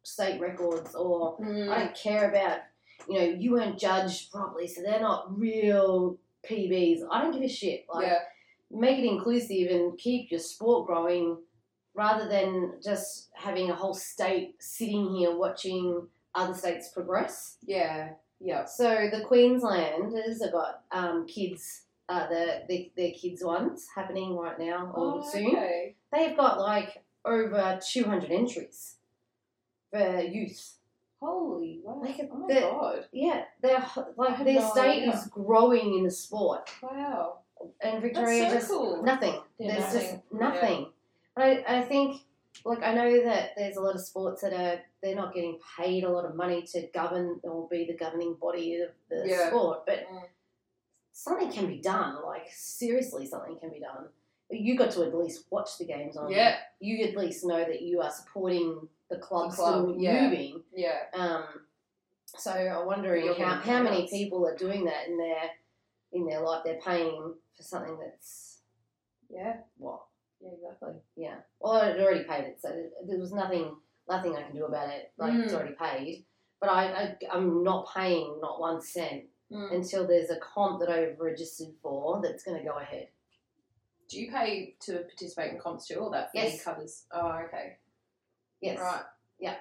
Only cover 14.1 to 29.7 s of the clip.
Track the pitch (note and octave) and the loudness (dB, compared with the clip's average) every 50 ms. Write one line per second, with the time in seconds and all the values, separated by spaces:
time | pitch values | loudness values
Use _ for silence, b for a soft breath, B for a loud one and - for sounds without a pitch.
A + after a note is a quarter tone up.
14.1 | - - F#3+ F#3+ F#3+ F3 - - - _ - - - - A3+ G#3+ G#3 G#3 G3+ F#3 | -4 -2 0 2 2 0 -2 -4 -12 _ -14 -14 -6 -6 -2 0 0 0 0 0
15.1 | F#3 F#3 F3 F3 E3+ F3 F#3 - - - - F#3+ F#3 F#3 F3+ F3+ F3 F3 E3+ b | 2 2 2 2 4 2 0 0 -2 -4 -6 -4 -2 0 0 0 0 -2 -4 b
16.1 | b b b b - F#3 F#3 F#3 F#3 - - F3 E3+ E3+ - - - F#3 F3 F3+ | b b b b -2 -2 0 0 -2 -2 -2 -4 -4 -4 -8 -10 -8 -8 -4 0
17.1 | F3+ G#3+ - - - - - - - _ - - F#3+ F3+ E3 D#3 D#3 D#3 D#3 D#3+ | 0 0 0 -2 -6 -10 -14 -16 -18 _ -8 -4 0 0 2 0 0 -4 -6 -8
18.1 | - - _ _ _ _ F#3+ F3+ - - - - - - A#3+ A#3 A3 G#3+ G#3 G#3 | -12 -16 _ _ _ _ -4 -2 -2 -2 -4 -4 0 2 4 4 4 4 2 2
19.1 | G#3+ G#3 G#3 - B3+ B3 A#3+ B3 B3+ B3 A#3+ G#3+ F#3+ F3 D#3+ D3+ D3+ E3 G3 G#3 | 0 -2 2 6 8 10 10 10 8 4 2 2 2 2 2 2 0 -2 -2 -2
20.1 | A3+ A3 A3 A3+ A3+ A3+ G#3+ F3+ F3 E3 D3+ - - - _ _ E3 E3+ F3+ F3 | -2 -4 -4 -4 -4 -2 -2 0 0 0 0 -2 -6 -10 _ _ -4 -2 -2 0
21.1 | E3 E3+ E3 - - G#3+ G3 F3+ F#3 - - - - - _ _ _ _ _ - | 0 -2 -2 -4 -4 -4 -4 -4 -4 -8 -12 -14 -14 -16 _ _ _ _ _ -4
22.1 | F3+ F3 D#3+ E3 E3+ E3 E3+ E3 D3 - - - F#3 F3 F3+ - _ F3+ F3+ E3+ | -2 -2 0 0 0 0 0 0 -2 -4 -4 -4 -4 -4 -4 -6 _ 0 0 0
23.1 | - - - F3+ F3+ - F3+ E3+ E3+ - E3+ E3+ - - - - - G3 F#3 F#3 | -2 -4 -6 -6 -6 -4 -2 0 0 0 0 0 -2 -4 -14 -10 -8 -8 -6 -4
24.1 | F3+ F#3+ F#3 F#3 F3+ F3 E3+ D#3+ D3 D#3+ E3 E3+ F3 F3+ F3+ F3+ - E3+ E3+ - | -4 -4 -4 -4 -4 -4 -4 -6 -6 -4 -4 -4 -2 -4 -4 -4 -2 0 0 0
25.1 | - - - - G3+ G3+ G#3 A#3+ F4 - - F3+ E3+ E3+ - - - _ _ _ | 0 -2 -4 -4 -2 0 2 2 2 2 0 0 -2 -2 -4 -8 -12 _ _ _
26.1 | - D4+ E4 D#4 - D4 C#4 A#3+ G3+ F#3+ G3 G#3 G#3 G3+ G3 - - - _ _ | 2 2 2 2 4 4 4 4 4 2 2 2 2 0 0 -2 -12 -18 _ _
27.1 | _ _ _ A3+ A#3 A3+ A3 G#3+ G3+ G3+ F#3+ F#3+ F#3 F#3 - - - B3+ A3+ G#3 | _ _ _ 2 2 2 2 2 2 2 2 2 0 -2 -4 -2 0 2 2 2
28.1 | G3+ F3+ - - E3+ G3 A#3+ B3 - - - - - - - - - _ _ _ | 2 0 2 2 2 2 2 2 0 -6 -10 -10 -14 -18 -18 -18 -18 _ _ _
29.1 | _ _ _ _ _ _ _ _ _ _ _ _ | _ _ _ _ _ _ _ _ _ _ _ _